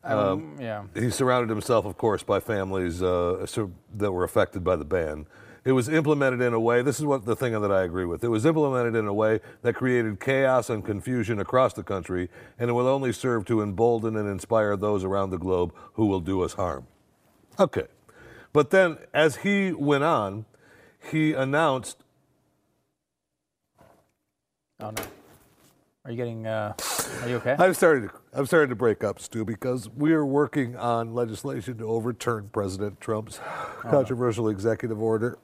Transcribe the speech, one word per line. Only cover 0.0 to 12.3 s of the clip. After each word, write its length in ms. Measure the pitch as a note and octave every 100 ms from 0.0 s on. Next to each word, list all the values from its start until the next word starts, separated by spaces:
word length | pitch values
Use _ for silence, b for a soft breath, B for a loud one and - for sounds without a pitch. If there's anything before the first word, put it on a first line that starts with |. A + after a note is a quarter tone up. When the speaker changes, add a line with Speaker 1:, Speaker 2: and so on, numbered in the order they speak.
Speaker 1:
Um, 140 | - G#2+
Speaker 2:
Um, 400 | G2+ D3+ D#3+ C#3+
Speaker 1:
yeah. 240 | A#2+ G#2+ G2 F2
Speaker 2:
he 160 | A#2+
surrounded 400 | - B2+ B2 A#2
himself, 340 | G#2+ - A#2 G2+
of 100 | F2+
course, 280 | A2+ G2
by 160 | - G2+
families, 640 | - G#2+ F#2+ F#2+ F2+ E2+
uh, 420 | F#2 F2+ F2 F#2 F#2+
sur-, 240 | - G2+ F2 _ G#2+
that 160 | G#2
were 120 | F2+
affected 400 | F2 - G2 G2+
by 120 | F2 F2+
the 80 |
ban. 440 | D2 F2+ D#2+ D2+ D#2 B B B
"It 100 | C3+
was 140 | C3 A#2+
implemented 540 | D#3+ D3+ D3 C3+ B2
in 120 | B2 A#2
a 40 |
way," 220 | A2+ A#2+
this 160 | B2+ C3+
is 60 | D3+
what 200 | C3+ G#2
the 100 | A2+
thing 180 | B2+ A2
that 100 | G#2
I 120 | G2
agree 220 | F#2 F2 F2+
with, 180 | E2+
"it 60 | A#2+
was 140 | A2
implemented 520 | C3 D#3 C#3+ B2+ A#2+ A2+
in 100 | G#2+
a 80 |
way 260 | G2+ G#2+ A2 B B
that 120 | A#2+ -
created 440 | B2+ B2 A2+ G2+
chaos 520 | - C3+ C3+ C3 A#2
and 120 | A2+
confusion 560 | F#2+ G2+ G#2 B2+ G#2 G#2+
across 340 | F#2+ B2+ B2+
the 100 | -
country, 460 | G2 G2 E2 F2+ F2+